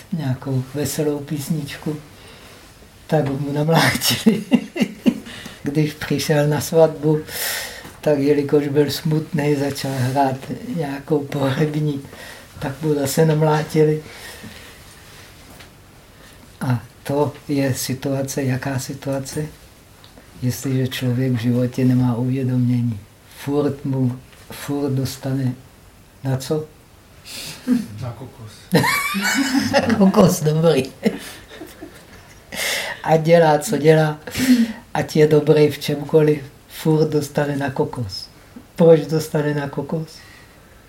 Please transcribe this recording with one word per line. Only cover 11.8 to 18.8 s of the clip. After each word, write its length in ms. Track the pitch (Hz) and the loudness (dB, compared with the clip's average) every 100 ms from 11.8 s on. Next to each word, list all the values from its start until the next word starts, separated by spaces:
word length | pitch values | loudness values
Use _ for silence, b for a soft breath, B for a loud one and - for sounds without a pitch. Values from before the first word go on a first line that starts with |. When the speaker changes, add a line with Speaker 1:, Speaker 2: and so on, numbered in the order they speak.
| 151 139 - B B B B - | -2 -2 -8 B B B B -10
Speaker 1:
tak 220 | 147 131 | -10 -4
mu 140 | 156 143 | -2 0
zase 300 | 135 - 160 | 0 2 4
namlátili. 800 | 151 156 151 156 156 156 151 - B B B B B B B - - - - - - - - - - - - - - - - - - | 4 4 2 0 2 4 2 -6 B B B B B B B -20 -20 -20 -20 -20 -20 -20 -20 -20 -20 -20 -20 -20 -20 -20 -20 -20 -8
A 180 | 131 120 - - | -2 -2 -4 -14
to 300 | - 143 135 - - | -4 0 0 -4 -4
je 260 | 139 135 | 0 0
situace, 720 | 127 - 127 143 135 135 - | -2 -4 -4 -4 -4 -4 -4
jaká 360 | 131 127 139 | -2 -2 -4
situace? 640 | 131 | -6